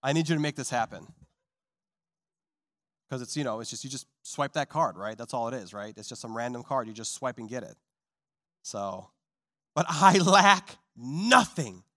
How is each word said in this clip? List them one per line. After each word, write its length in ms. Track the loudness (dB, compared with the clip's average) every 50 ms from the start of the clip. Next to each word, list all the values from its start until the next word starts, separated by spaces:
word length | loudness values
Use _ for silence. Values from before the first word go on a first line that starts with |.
| 0
I 100 | 0 0
need 160 | 2 2 2
you 60 | 0
to 60 | 0
make 160 | 0 -2 -4
this 140 | -6 -8 -4
happen." 420 | -2 -2 -2 -4 -6 -16 -16 -18 -20 _ -20 _ _ _ _ _ _ _ _ _ _ _ _ _ _ _ _ _ _ _ _ _ _ _ _ _ _ _ _ _ _ _ _ _ _ _ _ _
'Cause 100 | -8 -8
it's, 160 | -8 -6 -6
you 80 | -4 -4
know, 160 | -4 -4 -6
it's 80 | -8 -10
just, 160 | -12 -12 -12
you 60 | -12
just 160 | -12 -12 -14 _ _ _ _
swipe 320 | -14 -6 -4 -4 -4 _
that 160 | -6 -6 -4
card, 260 | -2 -2 -2 -2 -2
right? 220 | -6 -8 -10 -8 -10
That's 160 | -12 -8 -6
all 140 | -4 -4 -4
it 60 | -6
is, 200 | -8 -10 -12 -12
right? 220 | -12 -12 -12 -14 -14
It's 100 | -14 -14
just 140 | -14 -12 -12
some 120 | -10 -6
random 280 | -6 -4 -4 -6 -8 -8
card. 260 | -4 -4 -4 -4 -6
You 60 | -10
just 180 | -10 -10 -10 -10
swipe 240 | -6 -6 -8 -8
and 120 | -8 -12 -10
get 140 | -10 -10 -10
it. 140 | -12 -18 _ _ _ _ _ _ _ _ _ _ _ _ _ _ _ _ _ _
So, 500 | -12 -8 -6 -6 -6 -8 -10 -12 -18 _ _ _ _ _ _ _ _ _ _ _ _ _
but 100 | -2 -2
I 300 | -2 2 6 6 8 8
lack 640 | 8 6 8 8 8 10 10 8 6 4 -10 -20 _ _ _ _
nothing. 880 | -14 -12 -8 -8 -6 2 6 6 6 6 4 -2 -6 -6 -6 -8 -14 -20 _ _